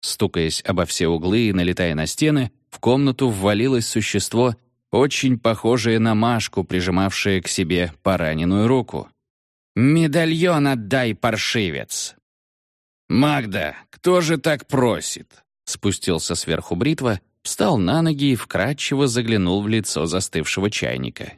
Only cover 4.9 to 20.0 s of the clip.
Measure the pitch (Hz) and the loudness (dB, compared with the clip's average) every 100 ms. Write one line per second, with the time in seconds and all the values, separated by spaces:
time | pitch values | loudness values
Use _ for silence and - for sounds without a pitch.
4.9 | 104 139 - 135 123 117 113 113 123 113 | 2 2 2 0 2 0 0 2 2 2
5.9 | 113 113 107 117 117 - - 92 90 87 | 2 2 2 2 0 -2 -4 -2 -2 0
6.9 | 90 98 - - 95 87 - 87 87 87 | 2 0 0 0 0 -2 -4 0 0 -2
7.9 | 80 - 92 82 80 85 98 110 131 113 | -2 -2 0 0 0 0 2 4 2 0
8.9 | 76 55 _ _ _ _ _ _ - 123 | -8 -10 _ _ _ _ _ _ 0 4
9.9 | 160 160 147 165 160 180 165 143 135 104 | 4 4 2 0 2 2 2 2 0 0
10.9 | 135 123 104 120 110 - 123 98 71 58 | -2 0 -2 -2 -2 -2 -2 -2 -4 -8
11.9 | - - - _ _ _ _ _ _ _ | -8 -10 -12 _ _ _ _ _ _ _
12.9 | _ _ - 147 147 113 98 76 73 - | _ _ 2 2 0 -2 -4 -6 -8 -20
13.9 | - - 180 160 160 165 151 - 139 123 | -6 2 2 2 0 0 -2 -2 0 2
14.9 | 92 - - - _ _ _ - - 101 | 0 -4 -10 -14 _ _ _ -12 -4 -4
15.9 | 95 - 85 - 85 - 80 - 87 127 | -2 -2 -2 -2 -6 -4 -4 -4 -2 0
16.9 | 156 131 101 _ _ - - 208 147 87 | 0 -2 -4 _ _ -12 -2 0 2 2
17.9 | 143 165 147 143 120 - - 101 143 - | 2 0 0 0 0 -2 -4 -2 -4 -4
18.9 | 139 143 117 113 110 90 95 104 110 98 | 0 0 0 0 2 2 0 0 -2 -2
19.9 | - | -2